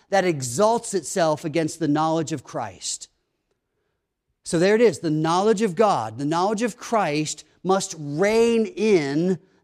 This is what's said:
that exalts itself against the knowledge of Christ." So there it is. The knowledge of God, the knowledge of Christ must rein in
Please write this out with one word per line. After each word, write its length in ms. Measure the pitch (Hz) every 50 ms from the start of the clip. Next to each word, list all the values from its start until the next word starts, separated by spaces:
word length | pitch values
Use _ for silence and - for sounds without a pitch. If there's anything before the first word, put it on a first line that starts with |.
| _ -
that 140 | 196 196 185
exalts 680 | 180 160 139 127 120 120 170 208 220 233 226 - -
itself 520 | 202 180 - - - 190 165 156 151 - -
against 340 | 160 135 165 160 156 - -
the 80 | 165
knowledge 460 | 147 147 151 160 160 160 165 156 127
of 100 | 160 135
Christ." 640 | - - - 139 117 101 92 - - - - - - - _ _ _ _ _ _ _ _ _ _ _ _ _ _ _ _ _ _ _ _ _ _ _ _ _ _ -
So 140 | - 185 160
there 160 | 180 196 214
it 40 | 220
is. 200 | 247 208 143 -
The 100 | 175 160
knowledge 500 | 156 156 156 160 170 185 202 220 220 190
of 140 | 226 202 160
God, 440 | 180 220 202 170 127 110 113 110 123
the 60 | 143
knowledge 380 | 147 165 170 185 208 220 202
of 140 | 247 220 -
Christ 680 | - - - 240 214 190 156 147 151 151 143 - - - _ _ _ -
must 320 | 180 190 196 - - 175 156
rein 680 | 147 143 143 156 196 208 220 226 233 233 233 226 220
in 760 | 185 175 175 214 220 202 165 143 135 143 156 175 185 185 - _ _ _ _